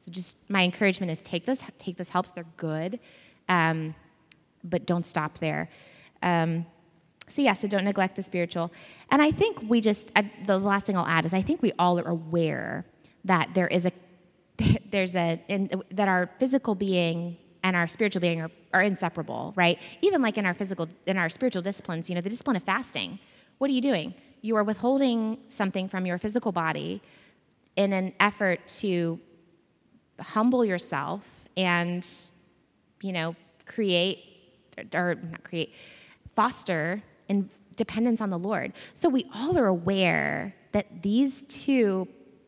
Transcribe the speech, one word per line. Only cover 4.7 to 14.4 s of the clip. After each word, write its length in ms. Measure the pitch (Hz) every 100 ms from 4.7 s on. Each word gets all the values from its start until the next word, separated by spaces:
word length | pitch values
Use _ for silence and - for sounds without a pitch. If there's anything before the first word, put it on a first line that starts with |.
| 170 -
don't 200 | 175 165
stop 340 | - 151 -
there. 300 | 160 151 165 - - - - _
Um, 440 | 180 170 165 165 165 _ _ _ _ _ -
so 120 | -
yeah, 120 | 277
so 140 | 190 202
don't 160 | 202 196
neglect 320 | 202 190 196
the 60 |
spiritual. 480 | 190 180 170 175 170 - - - -
And 100 | 277
I 100 | 302
think 300 | - 440 - 220
we 120 | 240
just, 320 | 214 208 - -
I, 140 | 202 - 196
the 140 | 190
last 260 | 202 196 196
thing 120 | 190
I'll 100 | 165
add 180 | 165 160
is 80 |
I 80 | 190
think 200 | 196 330
we 100 | 226 -
all 200 | 180 175
are 80 | -
aware 800 | 170 160 170 160 143 - - 175 _ _ _
that 300 | 190 180 -
there 140 | 180 175
is 180 | 180 180
a, 80 | - - - _ _